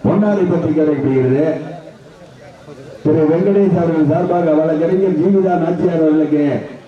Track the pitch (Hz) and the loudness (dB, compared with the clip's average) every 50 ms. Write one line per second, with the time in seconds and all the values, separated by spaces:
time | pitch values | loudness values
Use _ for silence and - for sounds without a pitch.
0 | - - 170 202 208 208 202 196 180 175 175 165 160 160 151 156 151 151 143 135 | 0 0 2 2 2 2 2 0 0 0 0 -2 -2 -2 0 0 0 0 0 0
1 | 135 131 131 131 127 127 131 143 156 160 - - - - - - - - - - | 0 0 0 0 2 2 2 0 0 -2 -2 -6 -8 -12 -14 -16 -16 -20 -20 -20
2 | - - - - - - - - - - - - - - - - - - - - | -20 -20 -20 -20 -20 -20 -20 -20 -20 -20 -20 -20 -20 -20 -20 -20 -20 -20 -20 -6
3 | - 151 156 160 156 151 165 175 190 202 202 196 196 185 165 170 170 165 160 156 | -2 -2 0 2 2 2 2 2 2 2 2 2 2 2 2 0 0 0 0 0
4 | 151 139 156 170 180 180 175 175 170 160 151 151 156 165 160 151 165 165 185 185 | 2 2 2 0 0 0 0 0 0 2 2 2 2 0 0 0 0 0 0 0
5 | 196 190 175 151 170 196 202 190 185 185 180 170 165 165 - - 160 180 170 160 | 0 0 0 0 2 2 2 2 2 2 0 0 0 -2 -2 -2 -2 -2 0 2
6 | 160 156 151 156 156 143 147 147 147 143 - - - - - - - | 2 2 2 2 0 0 0 0 0 0 -2 -4 -8 -10 -16 -20 -20